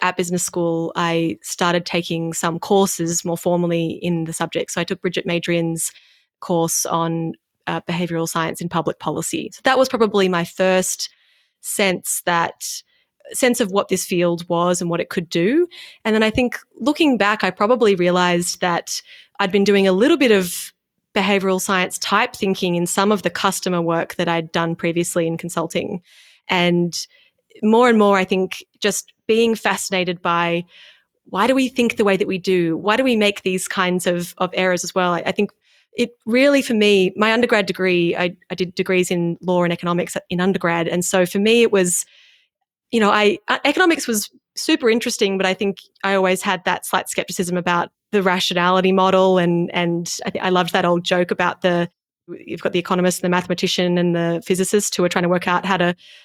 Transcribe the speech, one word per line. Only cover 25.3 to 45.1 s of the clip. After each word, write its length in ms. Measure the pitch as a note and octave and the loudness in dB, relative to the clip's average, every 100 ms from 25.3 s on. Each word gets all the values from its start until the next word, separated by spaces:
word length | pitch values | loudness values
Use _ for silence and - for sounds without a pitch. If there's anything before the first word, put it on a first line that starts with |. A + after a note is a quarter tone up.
| E3 | -4
consulting. 640 | E3+ E3+ E3 E3+ - F3+ - - _ _ - | -6 -6 -4 -6 -6 -8 -12 -20 _ _ -4
And 580 | F#3 F3 F3 F3 - - _ _ _ _ - | 0 2 2 0 -4 -12 _ _ _ _ -4
more 260 | G#3+ A3+ B3 | 2 4 6
and 120 | A3+ | 6
more, 180 | G3+ G3 | 4 4
I 80 | F#3 | 2
think 400 | F#3+ F#3 - - _ | 0 -2 -6 -18 _
just 340 | G#3 F#3 - _ - | -4 -4 -8 _ 0
being 260 | A3+ A#3 | 2 2
fascinated 680 | A3 G#3+ F#3+ - F#3+ F3+ F3 | 0 -2 -4 -2 -2 -2 -4
by 420 | F3+ E3+ E3+ E3+ F3 - - _ _ _ _ | -2 0 0 -2 -4 -14 -20 _ _ _ _
why 200 | F#3 A3+ | -2 2
do 80 | |
we 140 | C4 C4 | 2 0
think 300 | - A#3 - | 0 0 2
the 60 | |
way 140 | G3+ F#3+ | 2 2
that 100 | G3+ | 0
we 120 | F#3+ | -2
do? 360 | F#3 F#3 E3+ D#3+ | 0 0 2 0
Why 220 | F3+ A3 | 0 2
do 60 | |
we 120 | C4 A3+ | 2 2
make 280 | G#3 G3+ | 2 0
these 240 | G3 F#3 - | -4 -4 -4
kinds 400 | - F3+ F3+ F#3 | -2 0 0 0
of, 260 | F3 F3 - | -2 -4 -4
of 100 | F3+ | -4
errors 300 | F#3 F#3 F3+ | 0 0 0
as 120 | F3 F#3+ | -2 -2
well? 180 | F3+ | 0
I, 80 | E3+ - | -2 -2
I 40 | |
think 200 | F#3+ G3+ - _ _ _ | -2 -4 -6 _ _ _
it 180 | - A#3+ - - | -4 -4 -4 -2
really, 360 | A#3+ C#4 C#4+ | 4 4 4
for 120 | B3+ | 2
me, 380 | A3+ G#3 G3+ F#3 - | 2 4 6 4 2
my 180 | G#3+ | 2
undergrad 320 | A3+ B3 A3+ F#3 | 2 2 2 0
degree, 500 | F3+ F#3 F3+ E3+ F3 | 0 0 2 2 0
I, 200 | F3+ F3+ - | -4 -6 -12
I 60 | F3+ | -6
did 200 | F3+ - | -4 -4
degrees 360 | F#3+ F#3 F#3 | 0 0 2
in 260 | F3+ E3+ E3+ | 0 -2 -2
law 220 | F3 F3+ | 0 0
and 100 | F3 | 2
economics 420 | E3+ F3 F3 E3+ - - | 0 -2 -2 -2 -6 -6
in 100 | F3+ | -2
undergrad. 480 | F#3 F#3+ F3 E3+ E3 | 0 0 0 0 0
And 160 | F3 | -2
so 220 | F3+ F#3+ F3 | 0 0 0
for 140 | G3 | 2
me, 220 | G#3 A#3 | 2 4
it 100 | A#3 | 4
was, 340 | G3 F3+ - - _ _ _ _ _ _ _ _ | 4 2 0 -6 _ _ _ _ _ _ _ _
you 80 | A#3 | 2
know, 120 | G#3 | 4
I, 280 | G#3 G#3 G3+ - | 4 4 2 -2
uh, 120 | B3+ - | 0 0
economics 420 | D4 F#4 D4+ - | 2 2 2 0
was 220 | A3 - - _ - | -4 -4 -12 _ -8
super 340 | - D#4 B3 | -2 2 2
interesting, 480 | A3+ A#3+ | 2 0